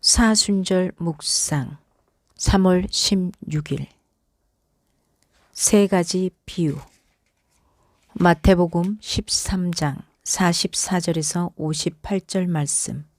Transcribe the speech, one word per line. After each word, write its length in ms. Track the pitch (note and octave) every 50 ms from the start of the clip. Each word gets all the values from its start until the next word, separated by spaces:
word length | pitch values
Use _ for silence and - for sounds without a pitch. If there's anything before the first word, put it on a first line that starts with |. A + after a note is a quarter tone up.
사순절 920 | - - - - A#3 A3 A3 G#3 - - G3+ G3 F#3 - F#3+ F#3 F#3 F3+ -
묵상, 800 | _ E3+ E3+ D#3+ D#3 - - - - - - D3+ D3 C3 - D3+ - _ _ _ _ _ _ _ _ _ _ _ _
삼월 500 | - - - G3 F#3+ F#3 F3+ F3+ F3+ -
십육 840 | - - - - G#3 F#3+ F3+ F3+ - _ - - D3+ D3+ D3+ - C#3
일. 140 | C#3 C#3 - _ _ _ _ _ _ _ _ _ _ _ _ _ _ _ _ _ _ _ _ _ _ _ _ _ _ _ _ _ _ _ _
세 360 | _ - - - - G#3 G3+ F#3+
가지 440 | - F#3 F3 - - F#3 F#3 F#3 _ _ _
비유. 320 | - - - E3+ D3+ C#3 D3+ - _ _ _ _ _ _ _ _ _ _ _ _ _ _ _ _ _ _ _ _ _ _ _ _ _ _
마태복음 840 | - F3+ F3 E3+ D#3+ _ - F#3+ F3 F3+ E3+ - F3 F3 F#3+ G#3 G#3+
십삼 720 | - - - - G#3+ - - - - - G3 F#3 F3+ F3 E3+
장 240 | - D#3 D3 C3+ D3 - _ _ _ _
사십사 800 | - - - F#3 F3 E3+ - - F#3 - - - - F#3+ F3+
절에서 500 | F3 - E3 E3 D3+ - - F3 F3 E3+ - -
오십팔 640 | D#3 D#3 D#3 D#3 - F3 D#3+ _ _ - G3+ F#3+
절 260 | - _ - F#3+ F#3 F3
말씀. 560 | E3+ D#3 C#3+ C#3 - - - - - C#3 D3+ _ _